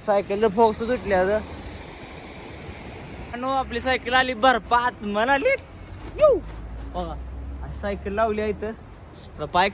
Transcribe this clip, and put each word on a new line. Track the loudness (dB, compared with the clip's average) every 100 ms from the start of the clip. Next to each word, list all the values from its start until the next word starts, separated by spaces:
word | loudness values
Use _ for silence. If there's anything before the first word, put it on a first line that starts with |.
| 0
सायकलला | 2 2 2 2
फोक्स | 6 4 4
तुटल्या | -2 -2 2 2
आता. | 4 2 -2 -10 -12 -14 -14 -16 -16 -16 -16 -16 -14 -14 -14 -12 -14 -14 -12 -12 -10
आणि | -6
आपली | 0 0 0 -2
सायकल | 0 0 4
आली | 4 4
बर्फात | 6 6 6 4 2 2 -2
म्हणाली. | -2 0 4 4 4 0 -4 -16 -16 -14 -12 4
यू! | 6 6 0 -12 -12 -10 -8
बघा, | -6 -6 -8 -10 -10 -10 -10
अशी | -10 -6
सायकल | -4 -4 -4
लावली | 0 2 2
आहे | -2
इथं. | -4 -6
आता | -8 -16 -18 -18 -18 -16 -10 0
पाय | 2 2